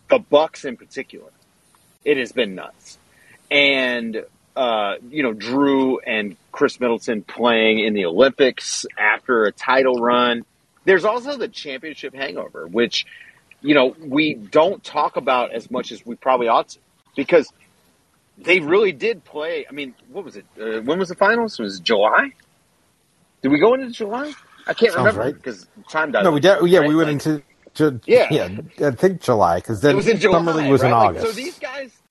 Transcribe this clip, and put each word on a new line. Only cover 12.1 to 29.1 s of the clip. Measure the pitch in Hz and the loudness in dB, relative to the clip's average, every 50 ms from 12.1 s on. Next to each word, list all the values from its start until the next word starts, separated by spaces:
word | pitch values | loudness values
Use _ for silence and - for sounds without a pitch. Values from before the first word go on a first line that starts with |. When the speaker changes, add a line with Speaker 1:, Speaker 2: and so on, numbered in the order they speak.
| 127 | -10
Speaker 1:
hangover, | 135 139 143 175 - 95 - - 76 78 85 | -10 -10 -8 -8 -10 -12 -12 -14 -14 -14 -6
which, | 87 113 120 - - - - - - - - - _ _ _ _ _ _ | -2 -2 0 0 -2 -6 -8 -8 -14 -20 -20 -20 _ _ _ _ _ _
you | - 139 151 | -2 0 2
know, | 143 127 123 - - | 2 2 2 0 -6
we | 160 147 127 147 156 151 147 | -10 -4 -2 -2 -2 -2 -4
don't | 117 - - - 151 160 185 202 - - | -8 -12 -2 2 2 2 2 0 -4 -10
talk | - - 147 151 170 - | -8 -4 -4 -4 -2 -4
about | 135 120 135 131 123 120 - - | -4 -2 -2 0 0 -2 -4 -6
as | 117 110 - | -10 -10 -8
much | 120 127 120 - 117 | -8 -8 -8 -10 -14
as | 104 - | -16 -14
we | 120 117 | -16 -16
probably | - - 139 131 123 120 113 | -6 -2 0 0 0 2 2
ought | 117 143 165 - | 2 0 0 -2
to, | - - _ _ _ _ _ _ _ | -10 -20 _ _ _ _ _ _ _
because | - 139 - 175 165 127 - _ _ _ _ _ _ _ _ _ _ _ _ _ _ _ _ _ - | -8 0 4 4 4 4 2 _ _ _ _ _ _ _ _ _ _ _ _ _ _ _ _ _ -10
they | - 160 180 190 | -2 0 0 0
really | 151 143 170 202 226 190 | 2 2 2 2 2 0
did | 165 127 170 220 233 170 _ | -2 -4 -4 -6 -6 -6 _
play. | _ - 151 151 165 170 151 131 - | _ -12 -10 -8 -8 -8 -8 -10 -12
I | |
mean, | 135 147 143 131 117 _ _ 123 | -14 -14 -14 -14 -16 _ _ _
what | 127 185 190 | -16 -16 -16
was | 135 101 | -14 -18
it? | 104 92 _ _ - | -20 -20 _ _ -12
Uh, | 110 113 110 110 | -10 -8 -8 -6
when | 110 127 156 185 | -4 -4 -2 -2
was | 190 170 | -4 -6
the | 175 | -2
finals? | - 196 196 226 233 233 220 - - | 0 2 2 2 2 -2 -4 -6 -6
Was | 113 101 95 95 | -8 -8 -8 -8
it | 85 | -2
July? | - 113 101 101 107 117 180 269 277 - _ _ _ _ _ _ _ _ _ _ _ _ _ _ _ _ _ _ _ _ _ | 0 2 4 4 4 4 2 2 0 -6 _ _ _ _ _ _ _ _ _ _ _ _ _ _ _ _ _ _ _ _ _
Did | - 131 | 0 0
we | 143 147 | 2 4
go | 165 220 247 | 4 4 4
into | 262 269 240 | 2 -2 -8
July? | 240 - 226 202 214 254 285 302 277 - _ _ _ - - | -10 -10 -8 -6 -6 -6 -8 -8 -12 -16 _ _ _ -12 -10
I | - 165 | -8 0
can't | - 226 226 | 2 2 2
Speaker 2:
Sounds | 175 170 - | 2 2 2
Speaker 1:
remember | - 107 98 | 2 2 0
Speaker 2:
right. | 113 131 143 | -2 -4 -6
Speaker 1:
because | - - 131 113 - - _ _ - - - | -8 -12 -14 -14 -14 -18 _ _ -20 -18 -8
time | - 156 156 151 | -4 -4 -2 0
doesn't, | 127 110 196 | 0 2 2
Speaker 2:
No, | 180 | 2
we | 151 147 | 2 4
de-, | 143 185 196 151 170 | 4 4 6 6 6
yeah, | 175 180 180 | 6 6 6
Speaker 1:
right? | 143 147 | 6 4
Speaker 2:
we | 151 | 2
went | 160 165 151 | 2 2 0
Speaker 1:
Like, | 151 | 0
Speaker 2:
into, | 139 - 156 156 147 - _ _ _ _ _ _ | -2 -2 -2 -4 -4 -6 _ _ _ _ _ _
to, | - 151 151 135 117 - - | 0 0 0 0 -2 0 4
Speaker 1:
Yeah. | 214 247 196 - | 4 4 4 4
Speaker 2:
yeah, | - 139 95 87 92 110 151 170 - - 156 143 | 2 0 -2 -4 -6 -10 -14 -16 -6 -2 -2 -2
I | |
think | 123 - - 190 | 0 2 2 2